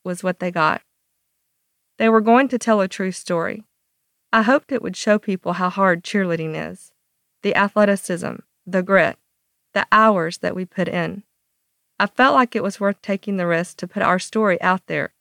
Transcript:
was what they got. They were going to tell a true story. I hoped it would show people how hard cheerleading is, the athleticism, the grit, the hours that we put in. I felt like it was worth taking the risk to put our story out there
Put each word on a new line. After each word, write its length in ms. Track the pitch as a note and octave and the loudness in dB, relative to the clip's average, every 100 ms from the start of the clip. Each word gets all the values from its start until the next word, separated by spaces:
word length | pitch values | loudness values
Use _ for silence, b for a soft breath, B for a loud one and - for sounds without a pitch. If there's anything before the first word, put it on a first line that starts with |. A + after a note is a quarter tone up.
was 180 | F#3 F3+ | -10 -6
what 160 | F#3 F3+ | -4 -4
they 140 | F3+ | -4
got. 300 | F3 D#3 - - _ _ _ _ _ _ _ _ _ _ - | 0 0 -2 -8 _ _ _ _ _ _ _ _ _ _ 0
They 100 | A3+ | 2
were 120 | A3+ | 4
going 260 | A3 A#3+ C4+ | 6 4 4
to 120 | A#3+ | 0
tell 220 | - G#3+ | 0 0
a 60 | F#3+ | 0
true 240 | - F#3 | -4 -6
story. 540 | F3+ - E3+ E3+ A3 - _ _ _ _ _ _ | -6 -6 -4 -4 -8 -16 _ _ _ _ _ _
I 100 | A3+ | 0
hoped 280 | A3 C#4 - | 4 2 0
it 100 | B3+ | -6
would 160 | - F#3 | -6 -4
show 220 | - G#3 | 0 0
people 360 | - F#3 - | 0 -4 -4
how 160 | F3 F3+ | -4 -4
hard 340 | F#3 F#3+ E3+ | 0 2 2
cheerleading 500 | - G#3 F#3 E3 D#3+ | -2 -2 -2 -2 -6
is, 380 | D#3 D#3 F#3 - _ _ _ _ _ | -8 -10 -14 -20 _ _ _ _ _
the 140 | G3+ - | -2 0
athleticism, 760 | G3+ G#3+ G#3 G3 - F3 - - - _ | 0 2 2 2 -4 -6 -6 -10 -16 _
the 200 | - F#3 | -6 -4
grit, 340 | F#3 F#3+ D#3+ - _ _ _ _ _ | 2 2 2 -2 _ _ _ _ _
the 160 | G3 - | -4 2
hours 480 | G#3+ A3 G3 D#3+ - | 4 4 4 -2 -4
that 160 | F3+ | -6
we 100 | F#3 | -6
put 220 | F#3 - F3 | -8 -6 -4
in. 380 | F3 E3 G3 - _ _ _ _ _ _ - | -4 -6 -8 -16 _ _ _ _ _ _ -4
I 60 | G3+ | -2
felt 280 | - C4 | 2 4
like 220 | C4+ B3 G#3+ | 4 2 -2
it 80 | |
was 160 | G3 - | -6 -2
worth 200 | G3 G3 | -2 -2
taking 360 | - G3 - G3 | -4 -6 -4 -4
the 100 | F3 | 0
risk 300 | E3 F3 - | -2 -2 -10
to 100 | F3+ | -10
put 160 | G3+ | -2
our 160 | - F#3 | 0 0
story 420 | - A3 G#3+ F3 | -2 -2 0 2
out 280 | F3+ F#3 - | 0 0 -2
there 240 | D#3 D3+ - | -6 -6 -10